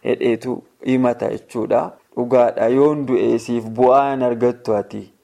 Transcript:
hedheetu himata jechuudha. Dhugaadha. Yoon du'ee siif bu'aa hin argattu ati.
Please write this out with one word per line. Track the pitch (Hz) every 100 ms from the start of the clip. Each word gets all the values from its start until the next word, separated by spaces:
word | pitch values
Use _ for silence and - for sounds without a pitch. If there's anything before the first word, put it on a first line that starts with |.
hedheetu | 110 - 123 117 127 123 _ _ 127
himata | 127 123 117 -
jechuudha. | 110 _ 120 107 110 156 - _ -
Dhugaadha. | 123 127 120 - 113
Yoon | 131 147 151 131
du'ee | 127 113 117
siif | - 117 113
bu'aa | 113 127 135 139
hin | 135
argattu | 123 120 123 120 - 104
ati. | 98 107 95 _